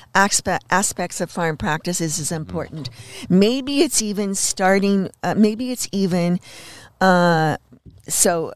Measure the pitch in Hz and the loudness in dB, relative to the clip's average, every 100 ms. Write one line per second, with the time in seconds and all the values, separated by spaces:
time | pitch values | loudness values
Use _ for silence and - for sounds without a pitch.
0 | - - 202 - 196 175 - 185 208 - | -2 0 2 0 -2 -6 0 0 0 -6
1 | 180 - 170 - 165 156 202 156 175 175 | -8 -6 -6 -4 -4 -2 -4 -4 -4 -4
2 | 165 151 147 160 - 175 - 156 131 - | -4 -4 -6 -6 -6 -8 -8 -10 -12 -14
3 | - - - 180 208 262 262 285 302 - | -18 -16 0 4 4 2 -2 0 2 0
4 | 214 202 202 196 - - 190 196 196 196 | -2 -4 -4 -2 -4 0 4 4 4 2
5 | 180 - 180 202 214 220 254 247 - 202 | 0 -4 -2 4 2 2 -6 -6 -4 -2
6 | 190 180 175 180 - - - - - _ | 0 2 0 -2 -6 -20 -20 -20 -20 _
7 | 190 180 175 160 156 - _ - - - | 4 6 4 4 2 -2 _ -20 -20 -18
8 | - - 196 170 147 | -6 0 0 0 -4